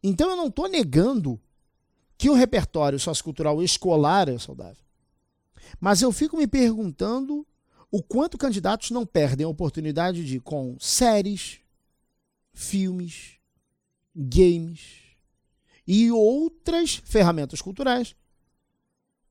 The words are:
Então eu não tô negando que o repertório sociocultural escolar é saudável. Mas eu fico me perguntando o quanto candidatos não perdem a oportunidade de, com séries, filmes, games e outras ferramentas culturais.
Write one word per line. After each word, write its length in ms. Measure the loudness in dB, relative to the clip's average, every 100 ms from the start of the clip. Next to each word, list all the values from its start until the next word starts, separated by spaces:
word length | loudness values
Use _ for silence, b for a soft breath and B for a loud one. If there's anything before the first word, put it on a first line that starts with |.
Então 280 | -2 0 0
eu 60 | 0
não 140 | -4
tô 160 | -4 -4
negando 720 | -2 2 2 2 0 -4 -8 _ _ _ _ _ _ _ _
que 100 | 4
o 40 |
repertório 640 | 4 4 2 -2 0 0 0
sociocultural 640 | -4 -6 -8 -4 -2 0
escolar 640 | -2 -2 2 4 4 2 2
é 100 | -2
saudável. 440 | -10 -16 -18 -20 _ _ _ _ _ _ _ b b b
Mas 240 | 2 4
eu 80 | 2
fico 260 | 0 -2 0
me 100 | 0
perguntando 1000 | 2 2 2 -6 -4 -4 -4 -4 -8 -8 _ b b b
o 120 | -6
quanto 360 | -2 -2 -2 -2
candidatos 520 | -4 -2 -2 -4 -4
não 140 | -6
perdem 400 | -2 0 2 0
a 40 | -4
oportunidade 760 | -2 -4 -4 -4 -2 -2 -2
de, 160 | -6 -8
com 360 | -6 -8 -8 -8
séries, 760 | -4 2 4 4 0 -6 -10 -16 _ _ _ _ _ _ _ _ _
filmes, 800 | -14 -6 -2 -2 -4 -10 -14 -20 _ _ _ _ _ _ _ _
games 680 | -10 0 6 6 4 -6 -14 -20 -20 _ _ _ _ _ _ _ _ 0
e 260 | 4 4
outras 920 | 6 4 4 -2 _ -2 0 0 -4
ferramentas 560 | 0 4 4 2 -4 -8
culturais. 540 | -12 -4 -2 -2 -4 _ _ _ _ _ _ _ _ _ _ _ _